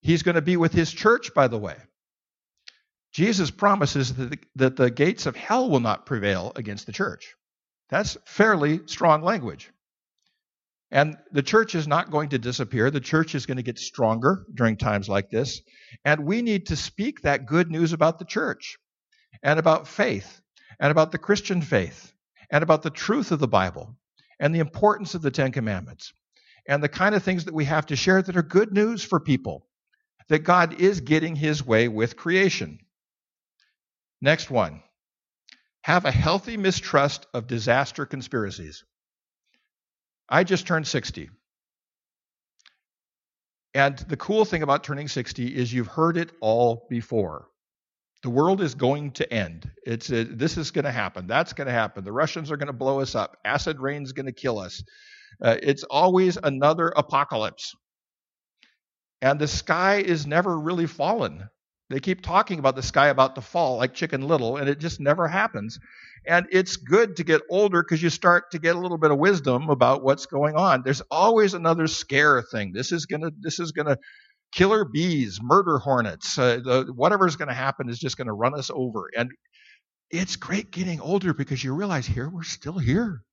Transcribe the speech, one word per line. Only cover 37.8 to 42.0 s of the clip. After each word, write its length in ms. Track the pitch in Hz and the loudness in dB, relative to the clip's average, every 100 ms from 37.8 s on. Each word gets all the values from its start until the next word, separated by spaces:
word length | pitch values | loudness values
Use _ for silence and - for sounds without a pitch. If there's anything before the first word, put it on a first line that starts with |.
| 139 - 143 | 0 -6 -10
conspiracies. 800 | 135 120 120 101 92 80 76 _ _ _ _ _ _ _ _ _ _ _ _ _ _ _ | -10 -6 -4 -4 -8 -16 -18 _ _ _ _ _ _ _ _ _ _ _ _ _ _ _
I 140 | 139 | 0
just 220 | 185 180 - | 2 -2 0
turned 220 | 165 151 | -4 -2
sixty. 420 | 135 - - 69 _ _ _ _ _ _ _ | -4 -6 -12 -14 _ _ _ _ _ _ _